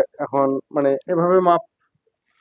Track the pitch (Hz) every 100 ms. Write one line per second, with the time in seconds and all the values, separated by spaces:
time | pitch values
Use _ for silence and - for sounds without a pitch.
0 | 135 - 143 139 135 135 _ 147 139 139
1 | - 170 175 185 180 170 - _ _ _
2 | _ _ _ _